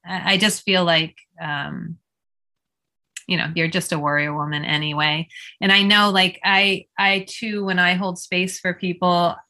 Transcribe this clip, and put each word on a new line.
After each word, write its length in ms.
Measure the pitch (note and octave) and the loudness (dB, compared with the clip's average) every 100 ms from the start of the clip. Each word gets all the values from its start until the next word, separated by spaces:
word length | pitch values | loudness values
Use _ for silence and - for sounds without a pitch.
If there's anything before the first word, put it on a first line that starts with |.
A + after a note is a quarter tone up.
I, 280 | F3 F#3 F3+ | -6 -4 0
I 40 | G3 | 2
just 260 | G#3 G3 | 2 0
feel 200 | - F#3 | 0 2
like, 320 | F3 D#3+ D#3+ - _ E3 | 4 2 0 -10 _ -12
um, 580 | D#3+ C#3+ C#3+ - E3+ E3 _ _ _ _ _ _ _ _ _ _ _ - - | -8 -6 -6 -8 -10 -14 _ _ _ _ _ _ _ _ _ _ _ -20 -4
you 100 | F3 | -2
know, 100 | - | -2
you're 140 | E3+ E3 | -2 0
just 240 | F3+ F3 | -2 -2
a 60 | D#3+ | -2
warrior 360 | D3 D3 D3 | 0 0 -2
woman 300 | D3 D3 D3 | -4 -4 -4
anyway. 640 | - D3+ D3+ D3 D3+ D3+ E3 - - - | -2 -2 -2 0 0 -2 -6 -14 -20 -2
And 100 | G3 | 4
I 120 | G3 | 4
know, 260 | G3+ G#3 G#3 | 6 4 4
like, 300 | F#3+ F#3 - | 4 0 0
I, 440 | F#3+ G3 G3 F#3 - - | 0 2 2 -2 -6 -2
I 280 | G3 G3 F#3+ | 0 0 -4
too, 360 | - A3 G#3 | -10 -6 -4
when 140 | G3 F3+ | -2 2
I 160 | F3+ | 2
hold 240 | F3+ G3 F3+ | 2 -2 -6
space 400 | - F3+ F3+ - | -6 -4 -4 -4
for 160 | F#3 | -6
people 640 | F3 F#3 F3 F3+ F3 E3+ - | -4 -6 0 2 2 0 -2